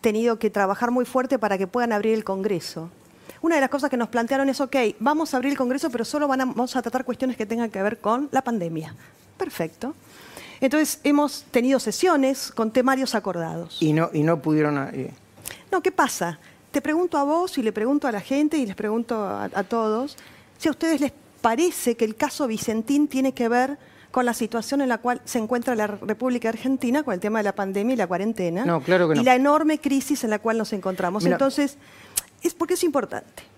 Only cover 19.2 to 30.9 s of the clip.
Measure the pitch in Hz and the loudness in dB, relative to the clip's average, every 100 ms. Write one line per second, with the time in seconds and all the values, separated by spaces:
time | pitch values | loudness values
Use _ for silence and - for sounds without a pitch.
19.2 | 202 101 101 - 196 233 220 220 285 - | -2 -4 -4 -4 -2 0 0 0 -4 -10
20.2 | - - - - 330 277 330 302 277 - | -20 -20 -20 -4 -2 0 0 0 0 -4
21.2 | - - 226 226 349 - - 233 220 214 | -20 -2 0 2 0 0 -2 0 -2 0
22.2 | 294 - 277 220 - 220 220 285 294 262 | -4 -2 -2 -2 -2 -4 0 2 2 2
23.2 | 262 254 233 240 262 285 - - - 254 | 0 0 0 2 2 -2 -14 -20 -4 0
24.2 | 247 226 220 233 208 277 269 233 247 247 | 0 0 -4 -4 -2 0 0 0 -2 -4
25.2 | - 247 214 240 233 233 208 196 - 214 | -4 -4 -2 -2 0 0 -2 -4 -6 -2
26.2 | 254 247 226 226 262 269 247 269 302 185 | -2 0 -2 -2 -2 0 0 0 0 -2
27.2 | 208 220 202 196 196 196 214 254 180 180 | -2 0 -2 -2 -2 0 0 0 0 0
28.2 | 208 226 180 175 180 170 131 180 175 160 | -2 -2 -2 0 0 0 2 4 4 4
29.2 | 247 254 277 302 311 302 285 269 - 285 | 6 6 6 4 4 0 0 0 0 -2
30.2 | 226 214 226 226 214 202 190 | 0 -2 0 -2 -2 -4 -4